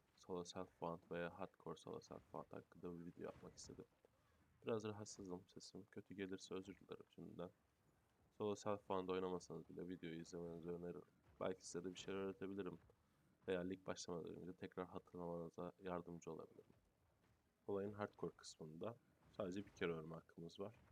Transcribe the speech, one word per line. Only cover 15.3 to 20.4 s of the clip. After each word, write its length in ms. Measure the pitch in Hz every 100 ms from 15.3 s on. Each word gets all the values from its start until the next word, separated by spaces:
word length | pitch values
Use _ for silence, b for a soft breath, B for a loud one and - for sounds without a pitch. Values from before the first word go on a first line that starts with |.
| 85 85 - 87 -
yardımcı 480 | 95 90 85 85 -
olabilirim. 440 | 78 - - - - - _ - - - - _ _ -
Olayın 240 | 98 101
hardcore 440 | 104 104 - 85 -
kısmında 640 | - - 80 80 101 120 - - -
sadece 360 | - 98 95 101
bir 60 |
kere 200 | - 90
ölme 240 | 82 80 82
hakkımız 440 | - -